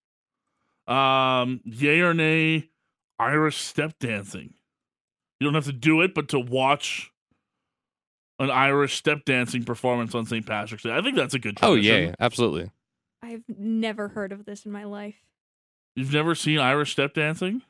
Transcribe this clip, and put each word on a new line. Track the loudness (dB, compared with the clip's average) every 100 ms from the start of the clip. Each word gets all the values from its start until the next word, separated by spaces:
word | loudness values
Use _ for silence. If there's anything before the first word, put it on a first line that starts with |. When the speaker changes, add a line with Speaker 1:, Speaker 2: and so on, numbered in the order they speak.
| _ _ _ _ _ _ _ _ -4
Speaker 1:
Um, | 2 4 4 4 2 0 -4 -8
yay | 0 2 4
or | 4
nay, | 4 2 2 2 0 -4 _ _ _ _ -4
Irish | 0 2 0 -2
step | -6 -4 -6 -4
dancing. | -6 -4 -8 -14 -16 _ _ _ _ _ _ _ _ _
You | 0
don't | 0
have | -2
to |
do | 0 2 4
it, | 2
but | 0 -2
to | -2
watch | 0 0 2 2 0 -8 -10 _ _ _ _ _ _ _ _ _ _ _ _ _
an | -2
Irish | 2 4 4 2 0
step | 0 0 0
dancing | 0 0 -4 -4
performance | -2 0 0 -2 -4
on | -4
Saint | -6 -4
Patrick's | -6 -6 -8
Day. | -4 -2
I |
think | 0 -2
that's | -2
a | -4
good | -6 2
Speaker 2:
Oh, | 4
Speaker 1:
tradition. | 6 6 4 2
Speaker 2:
yeah, | -2
absolutely. | -2 0 0 0 -8 _ _ _ _ _
Speaker 3:
I've | -16 -16 -14 -10
never | -4 -4 -4 -6 -8
heard | -8 -10
of | -10 -14
this | -16 -12
in |
my | -12
life. | -12 -12 -14 -16 _ _ _ _ _ _ _ -6
Speaker 1:
You've | 0
never | 0 2 0
seen | 2 2
Irish | 4 2 0
step | -2 -2 0
dancing? | -2 -2 -4 -6